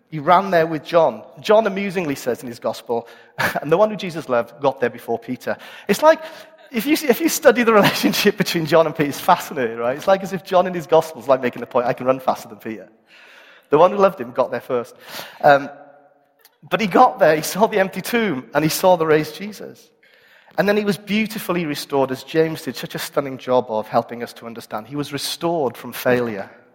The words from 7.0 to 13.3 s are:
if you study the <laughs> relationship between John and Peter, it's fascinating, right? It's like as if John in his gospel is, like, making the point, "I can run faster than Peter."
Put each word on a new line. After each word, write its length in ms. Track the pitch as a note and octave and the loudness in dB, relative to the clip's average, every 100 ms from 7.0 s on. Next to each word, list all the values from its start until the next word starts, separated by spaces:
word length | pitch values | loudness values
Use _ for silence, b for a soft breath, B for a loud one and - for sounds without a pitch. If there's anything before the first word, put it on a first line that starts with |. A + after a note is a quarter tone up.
| D4+ | 2
if 120 | A3+ | 0
you 80 | E4 | 0
study 360 | - C#4+ A3+ | 2 4 4
the 80 | A3+ | 4
<laughs> 80 | A3 | 4
relationship 580 | E3 - - F3+ G#3 - | 4 2 0 0 0 0
between 280 | - F3 D#3 | -2 -4 2
John 200 | D#3+ D3+ | 4 4
and 80 | |
Peter, 160 | D3 C#3+ | 0 -4
it's 100 | C3 | -2
fascinating, 560 | - F3 - D#3+ A#2+ A#2 | 0 0 0 -6 -6 -4
right? 200 | A#2 C#3+ | -4 -2
It's 100 | E3+ | 2
like 160 | G3 | 0
as 100 | F#3+ | 0
if 120 | F#3 | -10
John 220 | - F#3 F3+ | -2 0 0
in 80 | |
his 120 | E3 D3+ | -2 2
gospel 340 | D#3+ D#3+ - | 2 2 -2
is, 80 | A2 | 0
like, 140 | C3 | 0
making 180 | B2 B2 | 0 -4
the 60 | A#2 | -4
point, 200 | B2+ A#2+ | -2 0
"I 60 | |
can 140 | B2 B2 | 0 0
run 140 | C3 | 0
faster 280 | - G2+ - | 0 -4 -6
than 100 | G#2 | -16
Peter." 300 | A#2 G#2+ F2+ _ _ B B | -14 -14 -16 _ _ B B